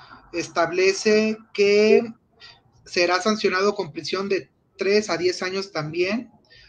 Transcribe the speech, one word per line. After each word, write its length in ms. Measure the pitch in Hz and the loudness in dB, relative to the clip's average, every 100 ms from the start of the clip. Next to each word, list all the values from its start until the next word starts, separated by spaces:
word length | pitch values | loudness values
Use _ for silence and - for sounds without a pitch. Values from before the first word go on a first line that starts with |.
| - - - | -20 -20 -12
establece 1040 | 170 160 - 165 180 190 190 214 214 220 214 - | -10 -6 -2 -2 2 0 2 2 2 2 -2 -6
que 500 | - 202 208 214 226 233 - _ _ - - _ _ - | 0 2 4 6 4 2 -8 _ _ -20 -20 _ _ -8
será 340 | - 175 180 | 0 2 2
sancionado 540 | 220 214 202 185 202 | 0 0 0 0 0
con 180 | 202 175 | -2 -6
prisión 380 | 151 147 185 196 | -10 -8 -6 -4
de 180 | 190 - _ _ - | -4 -6 _ _ -6
tres 320 | 175 208 208 | 0 0 0
a 80 | 165 | -2
diez 240 | 180 175 | -2 -2
años 280 | 185 190 196 | -4 -6 -6
también 600 | 165 151 165 180 220 - _ _ - | -6 -6 -4 -2 -4 -6 _ _ -20